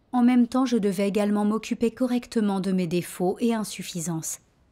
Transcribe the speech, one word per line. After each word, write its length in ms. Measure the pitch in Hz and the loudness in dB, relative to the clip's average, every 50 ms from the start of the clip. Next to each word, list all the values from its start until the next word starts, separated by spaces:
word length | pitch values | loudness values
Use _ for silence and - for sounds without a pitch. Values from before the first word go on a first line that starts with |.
| _ _ - | _ _ 0
En 100 | 247 240 | 4 4
même 240 | 240 254 247 240 | 6 6 6 4
temps, 200 | 233 - 254 269 | 4 2 0 0
je 100 | 254 240 | 2 2
devais 320 | 233 190 208 190 170 202 202 | 2 2 0 0 0 0 0
également 360 | 185 208 202 208 208 208 208 | 2 0 0 2 0 2 2
m'occuper 460 | 208 214 220 220 - 240 - 240 226 | 0 0 0 -2 -4 -4 0 0 -2
correctement 680 | 226 - 262 247 247 247 240 - - 233 226 202 196 196 | 0 0 -2 0 0 -2 -2 -2 -2 0 0 2 0 0
de 120 | 180 196 190 | 0 0 0
mes 140 | 185 185 | 0 0
défauts 500 | 165 170 180 165 - - - 185 175 - - | 0 0 -2 -2 -4 -4 -2 -2 -2 0 0
et 140 | - 233 233 | 0 0 0
insuffisances 840 | 220 208 - - - 180 - - 180 160 170 165 160 160 - - - - _ _ _ _ _ | -2 -4 -6 -8 -12 -12 -10 -8 -8 -6 -4 -6 -6 -6 -8 -10 -10 -14 _ _ _ _ _